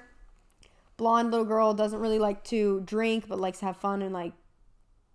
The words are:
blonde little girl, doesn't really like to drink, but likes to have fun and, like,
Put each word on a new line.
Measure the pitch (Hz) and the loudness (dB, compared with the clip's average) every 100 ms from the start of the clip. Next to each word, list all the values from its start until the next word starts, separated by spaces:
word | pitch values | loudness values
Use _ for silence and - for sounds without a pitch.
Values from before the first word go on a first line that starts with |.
| - - - - _ _ - _ _ - | -12 -20 -20 -20 _ _ -20 _ _ -2
blonde | 226 233 233 | 2 2 2
little | 233 | 0
girl, | 214 220 220 | 2 2 4
doesn't | 208 214 214 | 2 0 0
really | 220 220 | 0 2
like | 208 202 | 0 -2
to | - 226 208 196 | -2 0 2 0
drink, | 185 214 226 226 214 | -2 -2 0 0 -4
but | 190 | -4
likes | 185 185 | -4 -4
to | 196 | -6
have | 180 | -4
fun | 196 196 | -2 -2
and, | 190 | -2
like, | 185 170 - _ _ - _ _ _ _ | -4 -6 -10 _ _ -20 _ _ _ _